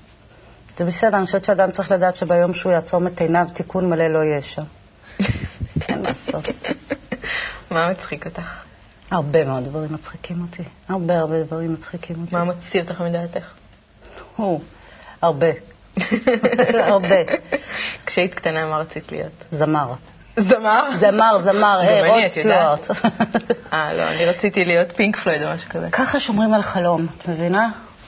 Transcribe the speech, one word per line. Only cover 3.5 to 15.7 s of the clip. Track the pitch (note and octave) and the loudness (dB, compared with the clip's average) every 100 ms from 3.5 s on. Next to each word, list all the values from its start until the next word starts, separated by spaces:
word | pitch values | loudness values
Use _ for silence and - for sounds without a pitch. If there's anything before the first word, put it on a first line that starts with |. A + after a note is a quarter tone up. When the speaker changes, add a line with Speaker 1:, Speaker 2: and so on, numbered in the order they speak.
Speaker 1:
תיקון | - - F#3 F3+ | -4 -6 -2 0
מלא | E3 D#3+ | 2 2
לא | D#3 | 2
יהיה | D#3 D3 | 2 0
שם. | C3+ - D3+ - - _ - - | -4 -10 -12 -14 -20 _ -12 -4
Speaker 2:
<laughs> | G3 - - - - - - | -2 -2 -6 -8 -6 -4 -4
Speaker 1:
אין | - | -4
מה | - | -4
לעשות. | - - D#3 - - - C#4+ - D4 - B3+ - - - - - | -6 -6 -6 -6 -8 -8 -10 -8 -10 -8 -10 -8 -8 -8 -12 -6
Speaker 2:
מה | E3 E3+ | -2 0
מצחיק | F#3+ - - E3 | -2 -8 -12 -10
אותך? | E3+ E3+ - - - - _ - | -12 -14 -16 -20 -20 -20 _ -6
Speaker 1:
הרבה | F3+ D3 D#3+ C#3 | -4 2 2 2
מאוד | C3 | -2
דברים | B2+ D#3 D#3 | -6 -6 -8
מצחיקים | D#3 - E3 - F3 | -8 -12 -16 -10 -8
אותי. | F3 - D#3+ - - | -8 -10 -14 -14 -6
הרבה, | F#3+ E3+ F3 | -4 0 0
הרבה | D#3+ D#3+ | 0 -2
דברים | D3+ D#3+ E3 | -4 -4 -4
מצחיקים | D#3+ - E3+ - E3 | -6 -8 -14 -10 -10
אותי. | E3+ F3 | -6 -2
Speaker 2:
מה | |
מוציא | F3 F3 - F#3 | -2 -4 -4 -4
אותך | E3+ F3 | -4 -4
מדעתך? | F3 E3+ E3+ E3+ - - - - _ _ - - - - | -4 -4 -4 -8 -12 -16 -20 -20 _ _ -20 -20 -14 -6
Speaker 1:
או, | G3+ D#3+ - - - - - - | -2 -2 -6 -20 -20 -20 -20 -2
הרבה. | E3+ C#3+ D#3+ D3+ - | 0 2 0 0 -8